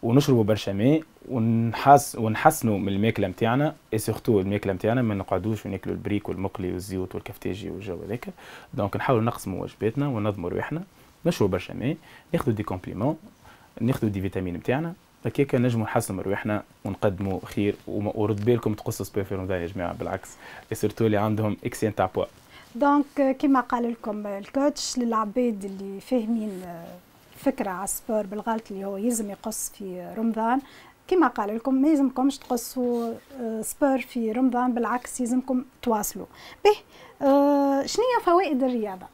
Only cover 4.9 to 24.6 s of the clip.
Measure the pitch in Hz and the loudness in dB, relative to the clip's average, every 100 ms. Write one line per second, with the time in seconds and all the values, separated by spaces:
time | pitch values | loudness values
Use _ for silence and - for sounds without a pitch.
4.9 | 120 117 101 92 95 101 107 104 95 92 | 2 2 -2 -2 -2 -2 -4 -6 -8 -6
5.9 | 92 92 104 - 90 95 - 90 92 95 | -6 -2 -4 -4 -6 -6 -4 -6 -6 -6
6.9 | 92 92 92 - - - 92 90 82 101 | -6 -6 -8 -12 -10 -8 -6 -8 -10 -10
7.9 | 85 82 113 196 - - - - 127 - | -10 -8 -8 -8 -16 -20 -20 -12 -4 -2
8.9 | 113 - 120 113 - - 92 90 - 104 | -2 2 2 2 -2 -8 -6 -8 -4 -4
9.9 | 123 143 117 107 101 87 92 - 151 196 | -2 -2 0 -2 -2 -4 -4 -4 -8 -10
10.9 | _ - _ 170 165 104 92 - 90 117 | _ -20 _ -2 2 2 0 -4 -6 -4
11.9 | 180 - - _ 170 - 107 101 92 - | -4 -10 -20 _ -2 0 -2 -4 -6 -8
12.9 | 90 123 311 - _ - - - - 113 | -2 -2 -2 -10 _ -20 -20 -20 -4 -2
13.9 | 135 110 98 95 95 90 85 - 127 165 | 0 0 0 -2 -4 -4 -4 -2 -2 -2
14.9 | 190 _ _ 120 - 139 131 123 117 107 | -8 _ _ -6 0 2 2 2 2 0
15.9 | 120 - 95 - 101 110 104 - _ 107 | 0 0 -4 -2 -2 -2 -4 -6 _ -8
16.9 | 98 107 90 98 92 - - 101 - - | 0 0 0 -4 -4 -6 0 0 0 -6
17.9 | 104 104 110 107 101 104 120 113 107 - | -4 -4 -2 0 0 2 2 2 -2 -6
18.9 | - 98 107 98 95 92 92 85 98 87 | -6 -6 -6 -4 -6 -2 -4 -4 -4 -6
19.9 | 85 87 92 - - - - - 113 107 | -4 -6 -6 -8 -20 -20 -20 -10 -2 -2
20.9 | - 113 104 107 107 107 101 - - 110 | 2 2 2 2 0 0 -2 -6 -2 -2
21.9 | 98 95 - 90 - - - - 233 285 | 0 0 0 -4 -6 -20 -20 -16 0 4
22.9 | 285 285 - 269 262 294 269 247 240 240 | 4 2 0 0 2 4 2 2 -2 -2
23.9 | 233 226 208 208 202 202 277 | -4 -6 -8 -8 -10 -4 0